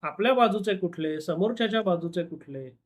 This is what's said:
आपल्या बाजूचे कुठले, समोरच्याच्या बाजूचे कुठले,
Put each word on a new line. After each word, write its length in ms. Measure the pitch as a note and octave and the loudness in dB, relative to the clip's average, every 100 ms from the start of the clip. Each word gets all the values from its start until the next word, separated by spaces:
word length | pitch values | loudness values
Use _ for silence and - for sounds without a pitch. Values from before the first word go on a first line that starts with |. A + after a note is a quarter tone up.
आपल्या 300 | D3+ E3+ A#3 | -8 0 4
बाजूचे 400 | B3 A3+ G3+ G3+ | 6 4 4 0
कुठले, 460 | F#3+ F3 E3 D#3 D#3 | -2 -2 -2 -4 -2
समोरच्याच्या 600 | E3 D#3+ G#3+ A3+ A3 A3 | -2 0 0 0 0 2
बाजूचे 400 | G3 E3+ E3+ F3 | 2 0 0 -4
कुठले, 460 | E3+ D#3+ - C3+ B2+ - | -4 -8 -12 -12 -12 -16